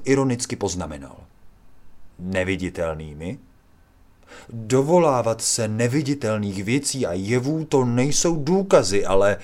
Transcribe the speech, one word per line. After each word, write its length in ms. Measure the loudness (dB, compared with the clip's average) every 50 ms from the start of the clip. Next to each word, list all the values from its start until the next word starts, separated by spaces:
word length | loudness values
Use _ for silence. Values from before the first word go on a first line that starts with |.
| 2
ironicky 520 | 2 2 4 4 2 0 -2 -4 -6 -6
poznamenal: 600 | -4 -4 -4 -4 -4 -6 -8 -10 -12 -14 -16 -18 -20 -20 -20 -20 _ -20 -20 -20 -20 -20 -20 -20 -20 -20 -18 -18 -16 -16 -16 -14 -10
„Neviditelnými? 1200 | -8 -4 -2 -2 0 0 0 -2 -2 -4 -4 -4 -4 -4 -4 -6 -8 -12 -12 -10 -8 -8 -10 -10 -12 -20 -20 _ _ _ _ -20 _ _ _ _ _ -20 -20 _ _ -20 -20 -20 -20 -14
Dovolávat 960 | -12 -10 -4 0 2 2 4 4 4 4 6 4 4 2 2 0 0 -2 -2
se 260 | -2 -2 -2 -2 -2
neviditelných 960 | 0 0 0 2 2 0 0 0 -2 -2 0 -2 0 0 -2 -2 -4 -4 -2
věcí 420 | 0 0 0 0 -2 -4 -2 -2
a 60 | -2 -2
jevů, 520 | -2 -2 0 0 0 0 0 -2 -2 -2
to 200 | 0 2 2 2
nejsou 520 | 2 2 2 2 2 2 2 2 0 0
důkazy, 720 | 0 0 2 2 2 2 4 4 4 4 4 2 0 2
ale,“ 300 | 4 4 4 4 4 2 0